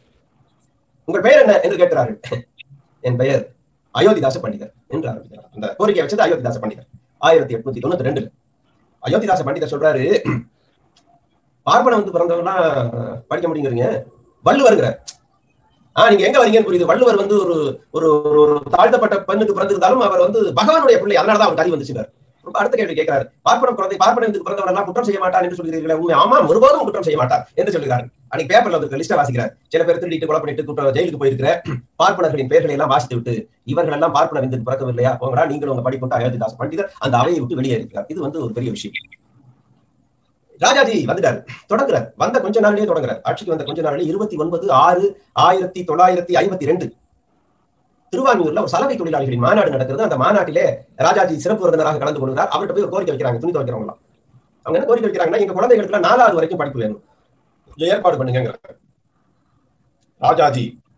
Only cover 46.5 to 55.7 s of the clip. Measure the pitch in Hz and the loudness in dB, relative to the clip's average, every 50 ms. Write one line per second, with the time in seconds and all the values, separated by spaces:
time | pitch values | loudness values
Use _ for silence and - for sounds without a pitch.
46.5 | 180 147 143 135 165 180 170 110 - _ _ _ _ _ _ _ _ _ _ _ | -2 -2 -2 -2 -2 -2 -2 -6 -10 _ _ _ _ _ _ _ _ _ _ _
47.5 | _ _ _ _ _ _ _ _ _ _ _ _ - 240 262 262 233 190 165 151 | _ _ _ _ _ _ _ _ _ _ _ _ -6 -2 2 2 2 2 0 0
48.5 | 156 208 208 - - 170 262 - 247 - 175 165 151 143 139 131 127 120 123 165 | 0 -2 -2 -2 0 0 0 0 -2 -4 -4 -2 -2 -2 -2 -2 -2 0 2 4
49.5 | 202 214 196 165 139 131 131 131 135 196 220 196 156 127 131 180 208 202 175 151 | 4 4 2 2 0 -2 -4 -4 -2 -2 -2 -2 0 0 2 2 2 2 0 0
50.5 | 151 170 185 160 - - - _ _ - 131 165 196 208 190 175 160 139 123 175 | 0 0 0 0 -2 -6 -10 _ _ 0 0 2 2 2 2 0 -2 -4 -2 -2
51.5 | 214 208 190 170 165 156 156 156 156 143 139 143 151 143 135 131 131 143 180 - | -2 0 2 2 2 2 0 0 -2 -2 -2 -4 -4 -4 -4 -4 -2 -2 -2 -2
52.5 | - - 202 175 - 196 202 - 175 190 - - - - 151 123 120 117 139 170 | -2 -4 -4 -4 -2 -2 -2 -2 -2 -4 -2 -2 -4 -2 -2 -4 -4 -2 -4 -4
53.5 | 175 147 127 120 117 107 107 101 - - _ _ _ _ _ _ _ _ _ _ | -4 -4 -4 -4 -6 -8 -8 -10 -12 -16 _ _ _ _ _ _ _ _ _ _
54.5 | _ _ _ - 156 175 247 277 233 233 220 208 190 180 175 165 180 226 202 185 | _ _ _ -4 -2 -2 0 0 0 0 0 -2 -2 -2 -2 0 0 -2 -2 -2
55.5 | 185 - - 254 | -2 -2 2 2